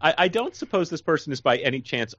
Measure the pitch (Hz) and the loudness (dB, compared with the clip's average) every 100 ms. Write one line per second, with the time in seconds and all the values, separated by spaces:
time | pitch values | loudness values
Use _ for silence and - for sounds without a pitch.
0 | 156 165 185 220 269 - - 196 170 160 | 2 4 2 2 -4 -8 -4 -2 -2 -4
1 | - 156 - 131 139 123 139 131 127 123 | 0 -2 -2 -2 2 2 2 -4 -4 -4
2 | 113 | -4